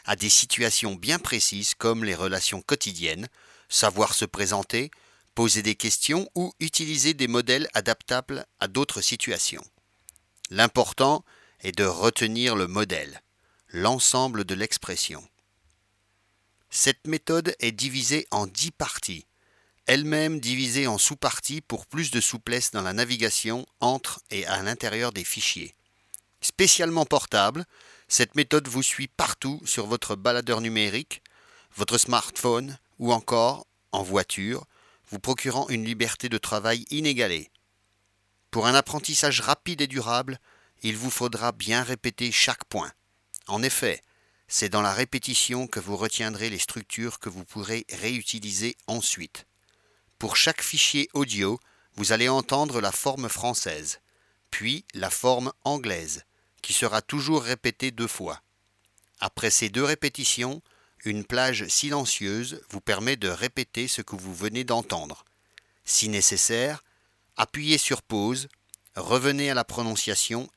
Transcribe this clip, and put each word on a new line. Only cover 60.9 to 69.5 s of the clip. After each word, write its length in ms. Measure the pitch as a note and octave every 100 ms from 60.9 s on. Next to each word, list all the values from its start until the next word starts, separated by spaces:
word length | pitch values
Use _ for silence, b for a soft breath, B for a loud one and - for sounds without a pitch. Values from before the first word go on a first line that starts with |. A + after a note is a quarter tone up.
| b
une 200 | G#2+ G#2
plage 440 | G2 B2 C3 A2 F#2
silencieuse 920 | - D3 D3 B2+ - G2+ G#2+ B2 - -
vous 120 | G2+
permet 340 | - F#2+ A#2 C3+
de 140 | G2
répéter 580 | F2 B2 - B2 - B2+
ce 160 | -
que 140 | G#2+ G2
vous 180 | F#2+ F2
venez 300 | G#2 A2+ B2
d'entendre. 600 | A#2 A2+ E2+ D2+ - _ b b b b b
Si 260 | - - A2
nécessaire, 720 | G#2 - G2 - A#2 C3+ D3+ - _ _ _ _ -
appuyez 420 | A2+ D3 D3+ D3+
sur 240 | - B2+
pause, 460 | - G#2+ G#2 C3 C#3 _ _ - _ -
revenez 540 | F2+ B2 C3+ C#3
à 60 | C#3+